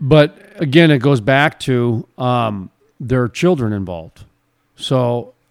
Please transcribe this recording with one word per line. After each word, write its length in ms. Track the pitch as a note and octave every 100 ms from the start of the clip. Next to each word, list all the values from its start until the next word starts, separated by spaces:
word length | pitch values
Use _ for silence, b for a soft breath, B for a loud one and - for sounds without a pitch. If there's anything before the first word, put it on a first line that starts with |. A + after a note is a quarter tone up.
But 360 | C3 D3+ D3+ - - -
again, 340 | D#3 D3+ E3
it 80 | C#3+
goes 220 | C3+ C3
back 400 | G#2 C3+ D3 -
to, 460 | - B2 A#2+ A2+ - -
um, 520 | B2+ B2 A2+ G2+ F2+ _ _ _
there 240 | A#2+ B2+
are 60 | A#2+
children 440 | - F3 E3 A2
involved. 500 | G#2 F#2 E2+ D#2+ _ - _ _ _ _ _
So 580 | - C3 B2 A#2+ A#2 _ _